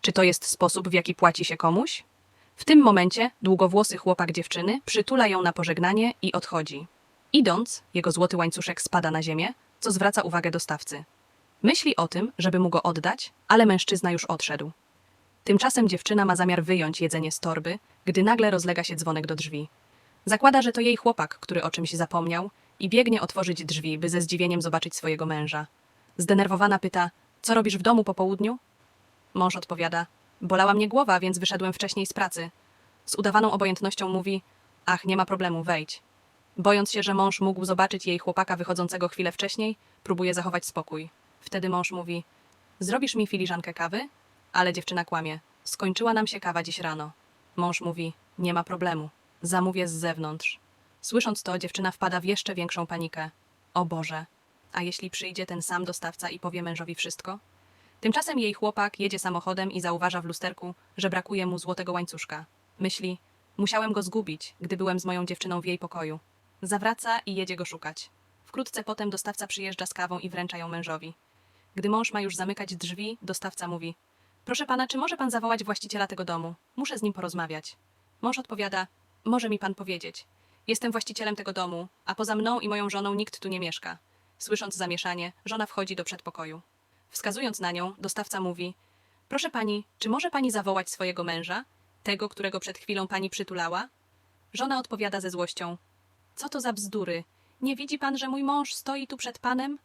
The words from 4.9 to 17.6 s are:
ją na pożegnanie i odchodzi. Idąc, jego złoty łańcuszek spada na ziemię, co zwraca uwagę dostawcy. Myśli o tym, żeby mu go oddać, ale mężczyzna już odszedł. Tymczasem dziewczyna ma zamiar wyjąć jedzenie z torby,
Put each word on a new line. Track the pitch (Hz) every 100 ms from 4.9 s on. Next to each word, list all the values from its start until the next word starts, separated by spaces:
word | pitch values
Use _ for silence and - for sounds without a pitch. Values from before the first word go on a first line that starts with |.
| 214 208 262 226
ją | 185
na | 175
pożegnanie | 165 170 165 180 202 233 -
i | 190
odchodzi. | 180 - 170 156 143 165 _ _ _ _
Idąc, | 285 240 180 240 - _
jego | 180 170
złoty | 165 175 180
łańcuszek | 165 170 165 175
spada | - 175 165
na | 156
ziemię, | 160 156 185 254 _ _
co | 226
zwraca | 185 202 208
uwagę | 175 170 170
dostawcy. | 165 - 151 - 143 156 _ _ _ _ _
Myśli | 214 330 311 -
o | 165
tym, | 175 214 -
żeby | 180 180
mu | 180
go | 170
oddać, | 175 170 170 - - _ _
ale | 214 220
mężczyzna | 190 - 190 180
już | 170 -
odszedł. | 165 - 143 147 - _ _ _ _ _ _
Tymczasem | - 202 254 254 226
dziewczyna | 175 - 208 196
ma | 175
zamiar | 185 175
wyjąć | 165 185 156 160
jedzenie | 165 160 160
z | -
torby, | 175 160